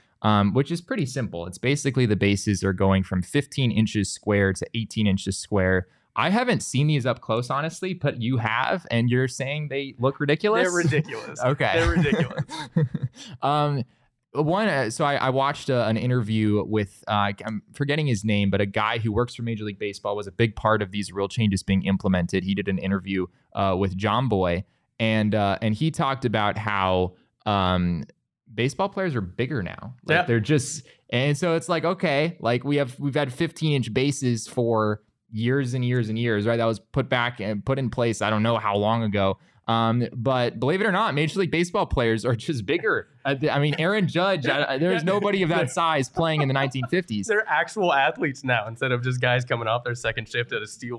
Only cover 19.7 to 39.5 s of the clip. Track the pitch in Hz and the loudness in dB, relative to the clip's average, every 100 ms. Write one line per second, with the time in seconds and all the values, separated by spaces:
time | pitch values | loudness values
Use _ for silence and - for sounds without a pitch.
19.7 | 98 104 98 101 104 98 90 120 - 107 | -6 -8 -6 -4 -4 -4 0 0 2 2
20.7 | 107 95 104 95 95 98 - 107 95 - | 2 0 -4 -4 -2 -2 0 0 0 2
21.7 | 95 95 95 101 92 87 98 92 98 98 | 0 2 0 2 2 2 -2 0 -2 -2
22.7 | 95 95 98 95 95 90 _ _ 101 98 | -2 -2 -4 -2 -4 -4 _ _ -2 0
23.7 | 92 95 92 107 113 131 98 90 87 - | 2 0 0 0 0 0 0 0 -2 -4
24.7 | _ _ - 113 110 107 107 98 95 113 | _ _ -4 0 2 2 2 0 0 -2
25.7 | 107 160 156 139 131 123 110 104 98 107 | 0 0 0 -2 -2 0 0 0 0 -2
26.7 | 98 95 92 90 - _ _ 110 101 92 | 0 2 2 0 -4 _ _ -2 2 2
27.7 | 92 87 85 - _ _ _ - 110 127 | 2 0 -2 -8 _ _ _ -10 -4 -2
28.7 | - 196 196 185 127 90 - 131 135 85 | -2 -4 -2 -2 -2 -4 -4 -4 -4 -6
29.7 | - 107 127 - 160 165 117 104 151 - | -8 -14 -8 0 2 4 2 4 2 0
30.7 | - - _ - 120 143 143 180 165 165 | -8 -14 _ -4 0 0 0 0 0 0
31.7 | 165 160 185 175 143 165 175 113 123 127 | 0 0 0 0 2 0 0 0 0 2
32.7 | 143 135 127 143 147 139 123 165 - 156 | 0 0 -4 -2 -2 -2 -2 -4 -2 0
33.7 | 143 113 113 139 131 127 113 - - 117 | 0 0 0 0 0 0 0 -2 -2 2
34.7 | 110 107 104 _ _ _ 107 117 135 127 | 2 2 0 _ _ _ -2 0 0 0
35.7 | 127 123 123 110 110 120 104 107 117 113 | -2 0 0 0 0 0 2 2 2 0
36.7 | 107 - 139 123 123 120 123 104 104 135 | -2 -4 -4 0 0 0 -2 -6 -4 -2
37.7 | 135 123 127 117 107 107 107 113 113 104 | -2 -2 0 0 0 0 2 2 0 0
38.7 | 101 104 113 110 101 98 95 _ | 2 2 0 0 0 0 -2 _